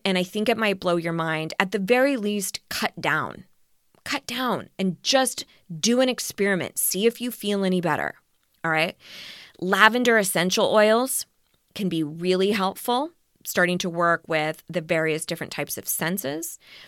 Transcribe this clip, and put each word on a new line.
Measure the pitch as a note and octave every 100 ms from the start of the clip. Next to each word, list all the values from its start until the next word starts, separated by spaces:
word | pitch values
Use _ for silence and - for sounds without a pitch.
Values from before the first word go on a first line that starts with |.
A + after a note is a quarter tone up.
| G3
and | F#3
I |
think | F#3 G#3 G#3+
it | A3
might | G#3+ F#3+
blow | F3+ F3
your | E3+
mind. | E3 D#3+ D#3 D#3+ -
At | F#3+
the | G#3+
very | F#3+ B3 C#4 C4
least, | G#3 G#3 F#3+ - -
cut | - G#3+ -
down. | D3+ D3+ F#2+ - - _ _ _ _ _ -
Cut | C#4 -
down | A#3+ B3+ D#3+ - -
and | F#3+ E3+
just | - C4+ C4 - - _ - E3
do | G#3+ B3
an | C4
experiment. | - - - G3+ F#3 B2+ -
See | - F3+ A3+
if | A#3
you | A#3+
feel | - G#3 G3+ F#3+
any | F3+
better. | E3+ C#3 C#2+ - _ _ _ _
All | E3
right? | D#3 E3+ - - - - - - -
Lavender | F3+ G3 A3 A#3+ B3 A3+
essential | G3 E3+ F#3 A3 F#3+
oils | G#3+ G#3+ A3+ C4 - - _ _ _ _
can | - F#3
be | E3
really | D3 E3 F3+ F#3 G3
helpful, | G#3 F#3+ G3 - B3 D#4+ - _ _
starting | - G3+ F3 F3+
to | F3+
work | E3 E3+ E3 -
with | D#3 D#3 D#3 -
the | E3+
various | D#3+ D#3+ D#3+ D#3 -
different | E3 -
types | - C#3+ -
of | -
senses. | - D#3+ G3 - E4 E4 - - -